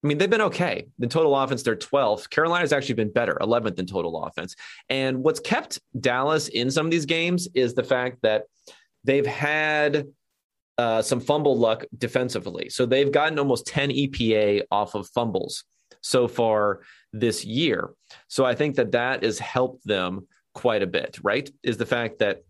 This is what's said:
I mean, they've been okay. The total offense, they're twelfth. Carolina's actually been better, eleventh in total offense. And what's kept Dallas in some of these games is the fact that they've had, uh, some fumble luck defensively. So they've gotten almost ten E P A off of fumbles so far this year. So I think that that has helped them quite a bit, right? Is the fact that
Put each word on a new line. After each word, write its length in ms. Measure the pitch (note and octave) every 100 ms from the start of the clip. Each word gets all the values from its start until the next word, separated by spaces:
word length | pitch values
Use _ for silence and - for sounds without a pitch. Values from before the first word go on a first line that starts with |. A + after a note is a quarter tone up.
I 40 | D3
mean, 100 | D3
they've 140 | F#3+
been 100 | A3
okay. 460 | G#3 - F3 F#2+ - _
The 100 | A#2+
total 280 | D#3+ D#3+ C#3
offense, 260 | C3 B2+
they're 140 | B2 G#2+
twelfth. 540 | - C#3+ A#2+ G#2+ -
Carolina's 420 | - D#3+ F3 E3
actually 220 | C#3+ B2
been 180 | A2+ G#2+
better, 240 | A2 A2+ D#2
eleventh 400 | G#2 A#2+ A2 F2+
in 60 |
total 400 | F#2 F#2 E2+ E2
offense. 320 | - - F2+ - - - -
And 340 | C3 C3 C3
what's 180 | C3+ D#3+
kept 380 | - A#3+ - - _ B2+
Dallas 480 | B2 B2 C#3 D#3 -
in 220 | - B2
some 160 | C3+ D#3+
of 40 |
these 140 | E3
games 440 | C#3+ E3 E3+ F3+ F3
is 220 | - B2
the 100 | C3
fact 380 | A#2+ B2+ B2+ B2
that 220 | A2 G#2+ - _ - - _ _
they've 220 | B2+ C#3 C#3
had, 800 | - D3 D3+ D#3 D3+ D3 D3+ C#3+ _ _ _ _ _ _ -
uh, 240 | A#2 A2+
some 180 | A2 B2
fumble 380 | A#2+ D3 D3 B2
luck 260 | A#2 A2+ - A#2
defensively. 720 | A#2+ - B2+ A2+ F#2 F2 -
So 160 | - B2
they've 260 | C3 C#3
gotten 260 | C#3+ D3+ D#3
almost 280 | C#3+ A#2+ -
ten 240 | - C#3+
E 180 | C3 C#3
P 260 | C#3 A2+
A 280 | G#2+ G#2+ G#2 -
off 240 | G2+ G#2
of 120 | G#2 F#2+
fumbles 560 | - A#2 F#2+ - - - _ _ -
so 260 | - C3 A#2+
far 540 | B2 A2+ G#2+ G#2 G2 - - _
this 320 | A2 A#2 G#2+
year. 460 | - A2+ E3 G2 - - _ - _
So 180 | - C3
I 80 |
think 220 | A#2+ D3+ C3+
that 160 | A2+
that 300 | A#2+ B2 C3
has 160 | A2+ G#2
helped 480 | A2+ - B2+ C3 -
them 400 | G2+ F#2 F#2+ F2+ _ _
quite 280 | - B2 G#2+
a 40 | F#2+
bit, 320 | F2 - -
right? 280 | - A2+ C#3 -
Is 140 | - A2
the 80 |
fact 360 | A#2 A#2+ A#2 -
that 220 | G#2+ F#2+ _